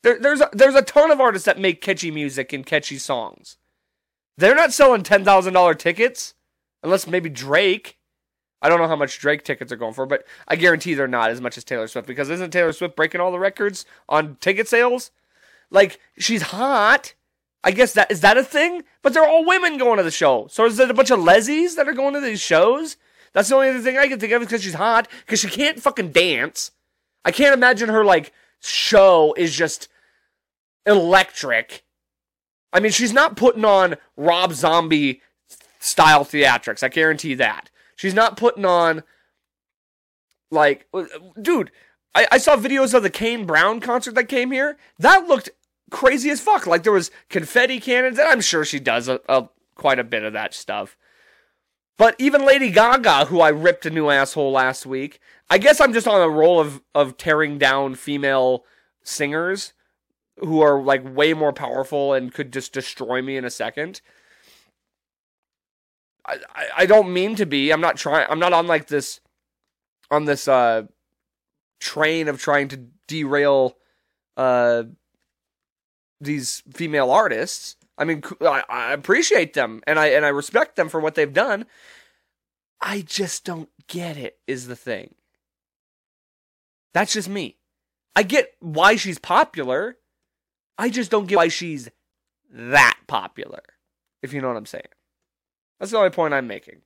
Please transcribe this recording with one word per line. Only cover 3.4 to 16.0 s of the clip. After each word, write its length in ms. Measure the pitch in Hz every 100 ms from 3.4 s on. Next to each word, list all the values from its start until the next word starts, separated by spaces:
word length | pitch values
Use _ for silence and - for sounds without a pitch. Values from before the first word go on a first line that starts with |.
| - _ _ _ _ _ _ _ _ -
They're 160 | 185
not 180 | 285 320
selling 300 | 240 277 233
ten 220 | 180 202
thousand 300 | 196 190 185
dollar 200 | 185 180
tickets, 600 | 156 170 175 240 254 - _ _ _ _ _
unless 240 | 156 190 165
maybe 220 | 180 170
Drake. 680 | 127 135 151 196 214 - _ _ _ _ _ _ _
I 60 | 151
don't 100 | 170
know 100 | 160
how 80 | 156
much 220 | 143 -
Drake 260 | 143 147
tickets 280 | - 135 120
are 40 | 120
going 180 | 117
for, 120 | 113 131
but 180 | 139 - - -
I 80 | 160
guarantee 380 | 175 160 175
they're 140 | 147 135
not 220 | 123 113
as 100 | 120
much 180 | 123 123
as 60 |
Taylor 240 | - 123 113
Swift, 180 | 127 123
because 240 | 127 139
isn't 200 | 175 180
Taylor 220 | 180 170
Swift 240 | 156 175 -
breaking 240 | 160 180
all 120 | 180
the 60 | 180
records 460 | 196 196 208 190 - _ -
on 280 | 151 156 135
ticket 320 | 190 196 220
sales? 420 | 233 247 247 - _ _ _ _ _ _
Like, 280 | 190 196 -